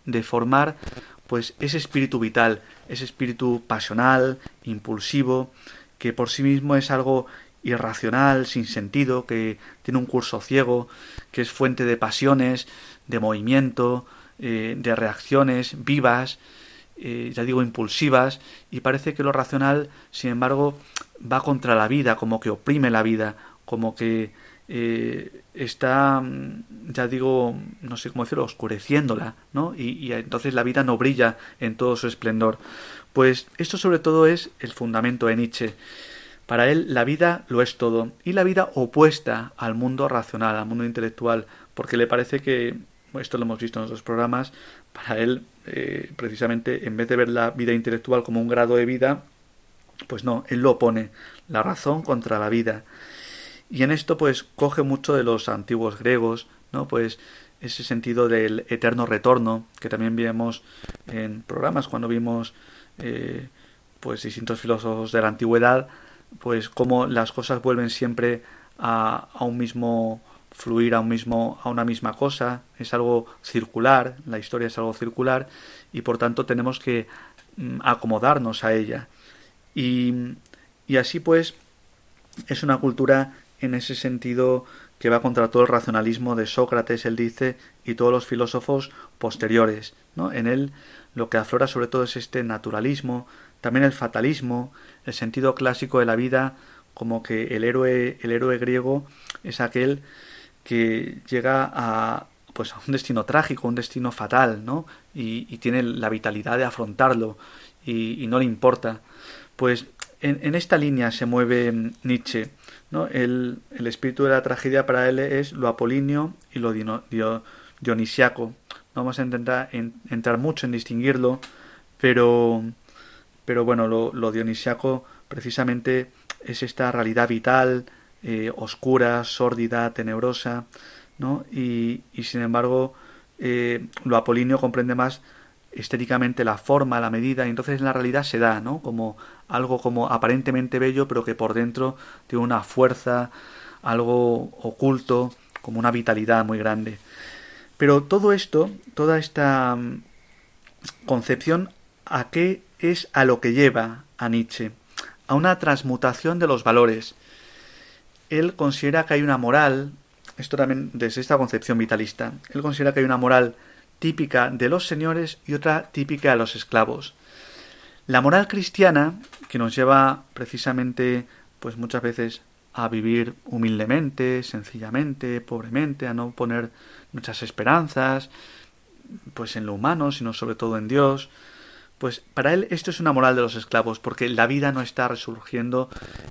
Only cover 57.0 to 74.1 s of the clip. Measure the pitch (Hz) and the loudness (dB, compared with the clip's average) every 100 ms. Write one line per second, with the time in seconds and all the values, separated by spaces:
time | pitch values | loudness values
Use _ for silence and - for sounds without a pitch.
57 | 113 - - - - _ 123 - 117 117 | -2 -6 -18 -20 -20 _ -12 -12 -6 -4
58 | 120 120 120 113 110 110 - 117 117 120 | -2 2 4 4 2 -2 -4 0 0 2
59 | 117 107 123 127 113 113 113 - 120 110 | 0 2 4 4 4 -2 -6 -12 -8 -4
60 | 113 113 117 113 117 113 - - - - | -2 0 -2 -2 -4 -6 -14 -18 -16 -16
61 | - 113 107 107 - - 135 151 - 117 | -12 -8 -8 -10 -10 -4 -2 -2 -4 -6
62 | 117 117 117 117 117 - - - - - | -2 -2 -2 -2 -6 -12 -20 -20 -20 -14
63 | 120 120 - - 131 - _ _ _ _ | -8 -8 -8 -10 -12 -18 _ _ _ _
64 | 131 117 107 113 117 113 113 113 113 110 | -10 -8 -8 -8 -6 -6 -2 -2 -2 -4
65 | 110 113 110 104 113 117 120 131 135 - | -2 0 0 0 2 6 6 4 0 -14
66 | - - _ - 120 117 107 - 127 123 | -20 -20 _ -12 -4 -4 -4 -2 2 2
67 | 123 120 113 - 123 123 127 123 117 - | 2 0 -2 -6 -4 -2 0 0 -2 -4
68 | 123 117 120 117 - - - - 117 113 | -4 0 -2 -2 -8 -20 -20 -6 -2 0
69 | 110 120 - - 123 120 117 120 117 117 | 0 -2 -8 -6 -4 -2 -4 -2 -2 0
70 | 113 113 - - _ - 117 117 117 117 | -2 -6 -14 -20 _ -14 -2 2 4 2
71 | 113 117 113 117 113 - 123 120 117 113 | 2 -2 -2 -2 -2 -4 -6 -2 -2 -2
72 | 113 - 139 139 123 123 - - 117 123 | -6 -2 -4 -2 -4 -4 -12 -16 -6 -2
73 | 120 120 117 - - 120 117 113 127 131 | 2 2 0 -12 -6 -4 -4 0 4 4
74 | 123 | 4